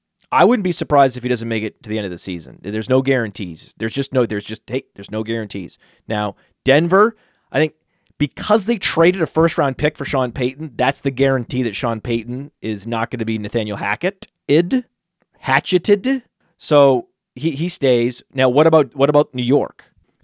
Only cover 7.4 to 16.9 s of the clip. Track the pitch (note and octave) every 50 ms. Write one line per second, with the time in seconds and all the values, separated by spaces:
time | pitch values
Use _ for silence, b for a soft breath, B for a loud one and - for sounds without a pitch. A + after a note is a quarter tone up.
7.4 | _ _ - C#3+ D#3 D3+ - _ _ _ _ _ _ _ _ - D3 - - -
8.4 | - - G#3 A3 F#3 G#3+ A#3+ G3 - - - E3 E3 F3+ F#3 G3 D#3+ - - D#3+
9.4 | E3 E3 - - D3 C#3 B2+ - D3 D#3 - - C#3 - - C3 B2+ A#2+ - C#3
10.4 | B2+ C3 C3+ C#3+ D#3+ C#3+ A2+ - B2 C3+ C#3 - - C#3+ C3 A#2+ C#3 C3+ C3+ B2+
11.4 | A#2 - - B2+ B2 A2+ F#2+ - C#3 A#2+ A#2 A2 - B2 A#2 A#2 A2 A#2+ B2 C3
12.4 | C#3 D3 _ _ - A2 G#2+ G2 F#2+ A2+ A#2 A2+ A#2 - - A#2 A2 A2+ A2 A2
13.4 | G#2 G#2 - A#2 G#2+ G#2+ G#2 - F#2+ G2+ G#2+ - - F#3 - - - - _ _
14.4 | _ - C#3+ E3 F3 F3+ C4 B3+ - _ _ _ _ _ _ _ _ _ _ _
15.4 | - - C3+ D3 - - F3+ F3 - - G3+ G3 G#3 B3+ C4+ B3+ - _ _ _
16.4 | _ _ _ - - - D3+ C#3+ C#3+ C#3